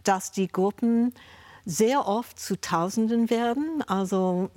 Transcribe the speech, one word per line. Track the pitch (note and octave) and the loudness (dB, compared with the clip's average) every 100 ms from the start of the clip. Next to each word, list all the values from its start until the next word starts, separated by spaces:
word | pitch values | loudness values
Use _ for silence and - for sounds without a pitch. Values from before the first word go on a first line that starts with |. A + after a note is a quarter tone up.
dass | - F#3 - | 0 0 0
die | - F#3 | -2 -2
Gruppen | - G3 - A#3 A#3 B3 - - - - - G3+ | 0 0 0 0 2 2 -2 -20 -20 -20 -16 -8
sehr | D3+ A3 C#4 - | 0 2 2 0
oft | G#3+ A#3 - | -2 -4 -12
zu | - F#3+ | -8 -6
Tausenden | - E3 F3+ A3+ A3 A#3 A3+ | -2 0 0 0 0 2 2
werden, | A#3 A#3 B3 D#4 D#4 - | 2 0 -2 -2 -4 -2
also | F#3+ F#3 F#3+ F#3 F3+ F#3+ | -2 0 0 2 0 -2